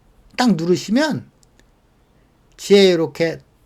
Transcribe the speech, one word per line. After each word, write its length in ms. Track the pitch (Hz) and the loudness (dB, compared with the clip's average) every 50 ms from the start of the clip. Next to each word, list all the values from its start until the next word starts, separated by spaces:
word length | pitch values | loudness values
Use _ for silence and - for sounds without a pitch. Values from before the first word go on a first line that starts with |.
| _ _ _ _ _ _ _ | _ _ _ _ _ _ _
딱 200 | - 254 247 190 | -2 0 0 0
누르시면 720 | 160 165 175 180 - - - 214 262 311 311 208 120 101 - _ _ _ _ _ _ _ _ _ _ _ _ _ _ _ _ _ _ _ _ _ _ _ _ _ | 0 0 -2 -2 -2 -2 -2 -2 -2 -2 -2 -4 -6 -10 -14 _ _ _ _ _ _ _ _ _ _ _ _ _ _ _ _ _ _ _ _ _ _ _ _ _
제 320 | - - - 196 202 196 185 | -10 0 2 4 4 4 4
이렇게 500 | 175 165 160 143 - - 165 165 - 139 - _ _ _ _ | 2 2 -2 -4 -4 -4 -4 -4 -4 -8 -16 _ _ _ _